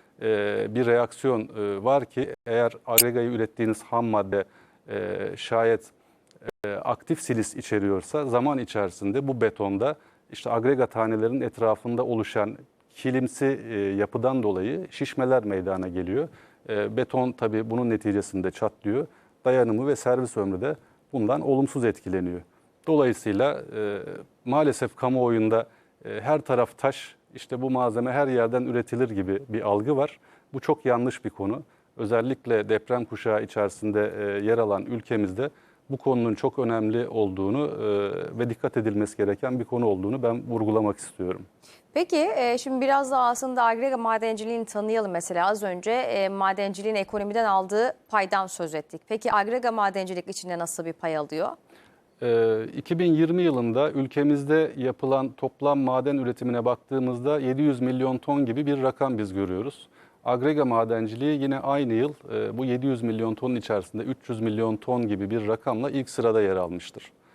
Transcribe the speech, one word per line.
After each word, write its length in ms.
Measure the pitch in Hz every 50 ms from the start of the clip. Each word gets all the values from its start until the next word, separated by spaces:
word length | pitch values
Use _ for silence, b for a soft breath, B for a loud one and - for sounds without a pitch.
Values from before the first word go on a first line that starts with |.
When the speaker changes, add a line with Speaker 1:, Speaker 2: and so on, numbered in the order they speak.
| b b b b
Speaker 1:
e, 440 | - 110 110 104 104 107 104 101 104 110 110
bir 120 | 123 123
reaksiyon, 540 | 120 120 120 120 - - - - 135 123 110
e, 440 | 107 - - 107 104 101 101 98 101
var 200 | 127 139 143 123
ki 300 | - - 127 139 - - - -
eğer 260 | 120 113 117 120 117 - 117 -
agregayı 440 | 123 117 113 120 120 120 123 117 120
ürettiğiniz 520 | 120 110 110 107 - - 113 110 107 -
ham 220 | - - 117 117 117
madde, 400 | 113 107 104 98 95 98 101 95 - b b b b b b b -
e, 300 | 107 101 98 98 98 98 101 101 95
şayet, 540 | - - - 117 113 113 113 113 107 - - _ _ b b b b b b _ - - 113 - _ -
e, 60 | 104
aktif 500 | 101 - - - 123 - - - 165 -
silis 360 | - - 185 - 160 - -
içeriyorsa 680 | 131 - - 110 104 98 98 98 92 - - - 151 143
zaman 340 | 131 117 120 127 147 143 131
içerisinde 680 | 113 - - 107 101 90 - - 101 101 107 139 139 135
bu 120 | 131 117
betonda 560 | 113 107 - - 101 98 98 98 117 143 151 - b b b b b b
işte 200 | - - - 120
agrega 360 | 113 117 113 131 139 127 123
tanelerinin 540 | 113 - 113 113 110 113 107 110 117 131 135
etrafında 640 | 123 117 - - 117 131 127 - - 120 120 120 127
oluşan 520 | 123 120 110 104 - - 117 101 107 - - - _ _ _ _ _
kilimsi, 680 | - - - 131 127 131 127 123 - - 139 135 135 - 110 113
e, 80 | 113 101
yapıdan 640 | 101 98 98 101 107 - - 117 117 131 131 131
dolayı 440 | 110 104 95 92 95 117 147 185 180 -
şişmeler 540 | - - - - - 135 131 127 131 123 107
meydana 440 | 104 98 95 90 95 95 92 92 92
geliyor. 400 | 87 92 90 87 101 135 165 160 B B B B B B B -
E, 280 | 107 104 104 107 110
beton 360 | 123 127 - - 131 127 127
tabii 380 | 123 - 120 110 107 110 113 113
bunun 200 | 110 123 123 117
neticesinde 600 | 110 104 - 107 98 101 98 - - 95 92 95
çatlıyor. 560 | - - 113 104 - _ - 104 107 135 160 - b b b b b b -
Dayanımı 420 | 131 127 131 120 117 107 113 131
ve 100 | 147 139
servis 400 | - - 127 127 131 131 117 -
ömrü 240 | 110 98 98 95 90
de 160 | 117 143 156 - b b b b b b
bundan 280 | - 127 107 104 139 151
olumsuz 440 | - 139 135 135 139 139 - 139 120
etkileniyor. 560 | 110 95 - - 95 92 92 90 90 87 87 85 _ b b b b b _ -
Dolayısıyla, 760 | 160 156 147 135 127 113 - - 110 98 101 131 147 - 131 - - -
e, 220 | 110 107 101 101 95 - - - - - _ _ _ -
maalesef 520 | 123 135 151 156 143 - - 131 113 -
kamuoyunda, 720 | - 131 127 131 127 123 120 113 113 110 110 110 113 117 - b b b b b b -
e, 160 | - 104 107
her 200 | 107 135 151 151
taraf 380 | - - 131 120 117 - - -
taş, 380 | - 135 131 - - - - _ _ _ -
işte 280 | 127 - - 131 120
bu 80 | 131 131
malzeme 420 | 127 123 123 120 107 120 120 127
her 160 | 123 143 143 135
yerden 340 | 127 120 117 113 123 127
üretilir 480 | 127 123 117 120 113 - 123 120 127 113
gibi 320 | 107 98 92 95 98 98 - -
bir 140 | 107 113
algı 340 | 98 104 101 104 107 139 147
var. 240 | 135 143 151 - - b b b b b b
Bu 80 | - 131
çok 260 | - - 147 - -
yanlış 380 | 131 120 120 123 131 - - -
bir 60 | 107
konu. 320 | - - 98 98 117 147 - b b b b b b
Özellikle 720 | - 117 104 117 113 113 131 135 - - 117 117 107 104 101
deprem 360 | 110 107 - - 123 123 117
kuşağı 380 | - 110 - - 117 107 107
içerisinde, 720 | 110 - - 110 104 98 - - 104 107 104 104 104 101 90 104
e, 260 | 104 101 101 101 104
yer 140 | 110 117 117
alan 240 | 113 104 101 95 -
ülkemizde 640 | - 123 113 - - 120 107 104 92 92 107 135 147 b b b b b b b -
bu 60 | 135
konunun 380 | - - 135 127 120 117 117 104
çok 240 | - - 131 - -
önemli 500 | 123 117 117 113 110 107 110 117 120 -
olduğunu, 580 | - 110 104 98 92 95 95 98 113 143 147
e, 720 | - - 107 107 107 101 101 101 98 90 90 - 76 - 113
ve 120 | 120 120
dikkat 260 | 113 - - 131 -
edilmesi 400 | 123 107 110 101 104 107 101 -
gereken 440 | - 104 101 98 - - 127 127 123
bir 40 | 113
konu 220 | - 123 120 120
olduğunu 360 | 110 98 92 95 101 131 131
ben 200 | 120 117 117 123 - 120
vurgulamak 500 | 117 113 110 107 110 110 107 104 98 -
istiyorum. 440 | - - - - 92 90 92 95 92 - _ _ B B B B B B -
Speaker 2:
Peki, 340 | 302 359 - 359 302 320 - -
e, 220 | 269 247 240 240 247
şimdi 220 | - 269 262 254
biraz 300 | 269 269 277 277 277 254
daha 120 | 269 254
aslında 420 | 247 240 240 - 269 262 254 247 233
Agrega 320 | 226 226 226 254 269 262
madenciliğini 680 | 233 233 226 226 220 226 226 220 208 214 226 233 233 220
tanıyalım. 460 | - - 208 208 214 226 226 214 196
Mesela 360 | 175 170 170 - 180 170 175
az 160 | 196 214 202
önce, 280 | 208 190 180 180 180 208
e, 380 | 233 254 247 123 - 202 190 190
madenciliğin 640 | 196 196 190 190 190 202 196 196 190 190 202 220 220
ekonomiden 500 | 202 190 - 214 208 202 208 208 233 226
aldığı 480 | 208 190 190 190 185 202 214 233 254 - _ _ -
paydan 380 | 220 208 196 185 208 196 190
söz 280 | 180 - - 175 156 156
ettik. 260 | 151 - _ - 160 _ -
Peki 240 | 220 214 - 233
Agrega 400 | 214 208 196 208 240 254 240 240
madencilik 560 | 226 220 202 196 190 196 185 185 185 180 175 196
içinde 300 | 196 - - 180 175 170
nasıl 260 | 170 165 - - 165
bir 80 | 165
pay 240 | 160 - - 165 156
alıyor? 320 | 151 147 147 151 156 190 - - - _ b b b b b b b b b _ -
Speaker 1:
E, 420 | 120 120 117 117 113 113 110 110 113 - -
iki 220 | 143 - - 175 165
bin 140 | 185 170
yirmi 300 | 156 156 165 160 170 180
yılında 480 | 175 165 139 123 117 117 117 131 147 151
ülkemizde 840 | - 139 135 131 - 147 143 147 147 143 139 143 156 160 160 - -
yapılan 520 | 135 123 127 120 - - 131 135 135 135 127
toplam 460 | - - 131 131 - - 143 143 143 139
maden 380 | 135 127 127 131 127 143 143
üretimine 480 | 139 123 123 120 - 131 123 120 120 113
baktığımızda 760 | 123 120 - _ - 135 135 127 127 120 120 123 143 151 151
yedi 220 | 135 127 131 135
yüz 180 | 151 147 135 120
milyon 380 | 127 127 127 127 131 131 131 127
ton 280 | - 147 143 143 139
gibi 200 | 113 113 139 151
bir 160 | 143 143 135
rakam 360 | 131 131 123 - 139 131 123 107
biz 160 | 107 95 92
görüyoruz. 540 | 98 98 90 92 92 113 143 - - - - b b b b b b b
Agrega 400 | 120 127 123 131 151 151 151 139
madenciliği 800 | 123 117 113 113 113 117 113 113 107 113 117 139 151 151 139
yine 160 | 139 139 139 135
aynı 340 | - 135 139 143 139 120
yıl, 200 | 110 113 135 147 147 - - -
e, 260 | 113 107 107 107 107 120
bu 60 | 135
yedi 220 | 127 123 123 131
yüz 160 | 139 131 113
milyon 320 | 117 117 110 110 113 113 110
tonun 220 | - 131 127 123
içerisinde 460 | 117 - - 107 101 90 - - 107
üç 260 | 104 131 135 - - -
yüz 120 | 120 110
milyon 360 | 113 110 107 110 117 113 107
ton 320 | 107 - - 123 120 117 104
gibi 220 | 104 95 101 98
bir 180 | 113 117 107 104
rakamla 420 | 113 - - 139 113 110 131 143
ilk 200 | - 139 123 -
sırada 320 | - - 117 117 110 110
yer 140 | 104 95 95
almıştır. 560 | 92 90 85 90 87 - - - - - - _ _ b b